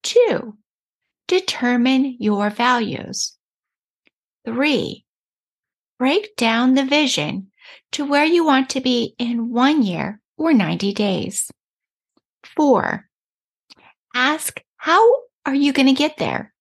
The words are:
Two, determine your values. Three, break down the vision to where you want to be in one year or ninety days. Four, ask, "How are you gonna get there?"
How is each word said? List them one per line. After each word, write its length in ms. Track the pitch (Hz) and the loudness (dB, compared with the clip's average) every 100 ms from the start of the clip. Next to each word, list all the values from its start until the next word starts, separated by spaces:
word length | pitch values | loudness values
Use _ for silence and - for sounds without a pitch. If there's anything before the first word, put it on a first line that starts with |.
Two, 540 | - 466 466 208 220 - _ _ _ _ _ _ - | 2 4 4 2 -6 -18 _ _ _ _ _ _ -2
determine 880 | 370 381 - 240 247 247 262 277 247 | -2 -2 -4 0 2 2 2 0 -2
your 320 | 214 202 208 | -2 0 -2
values. 880 | 208 240 247 214 - - 190 - _ _ _ _ _ _ _ _ _ _ _ | 0 0 0 -2 -6 -10 -8 -10 _ _ _ _ _ _ _ _ _ _ _
Three, 600 | - 233 294 254 - - _ _ _ _ _ _ _ _ _ _ | -10 -2 0 0 -2 -10 _ _ _ _ _ _ _ _ _ _
break 380 | 254 339 415 - | 0 0 -2 -4
down 380 | 233 226 254 | 0 2 2
the 100 | 262 | 2
vision 640 | 269 294 285 - 151 196 190 _ - - _ | 2 0 0 -2 -4 -8 -12 _ -20 -20 _
to 120 | - | -8
where 200 | 285 285 | -2 0
you 200 | 311 349 | 2 2
want 260 | 320 269 262 | 2 2 0
to 100 | 269 | -4
be 340 | 262 247 226 _ | -2 -2 -2 _
in 320 | 240 233 233 | -4 -4 -4
one 320 | 240 262 302 | 0 2 2
year 380 | 208 165 185 208 _ _ | 0 -2 -6 -10 _ _
or 160 | 320 | 2
ninety 420 | 269 165 170 196 | 2 2 -2 -4
days. 560 | 202 208 185 - - - - _ _ _ _ _ _ _ _ - - | -2 -2 -2 -6 -8 -10 -12 _ _ _ _ _ _ _ _ -12 0
Four, 520 | 294 226 50 - _ _ _ _ _ _ _ - _ _ _ | 2 2 0 -6 _ _ _ _ _ _ _ -20 _ _ _
ask, 460 | 247 254 311 - - _ _ | -2 0 -2 -6 -12 _ _
"How 260 | - 349 453 480 - _ - | 0 4 4 4 -2 _ -4
are 80 | |
you 180 | 277 285 | 0 0
gonna 220 | 269 269 | 4 4
get 240 | 269 302 302 | 4 0 -2
there?" 340 | 165 64 - _ | -6 -4 -8 _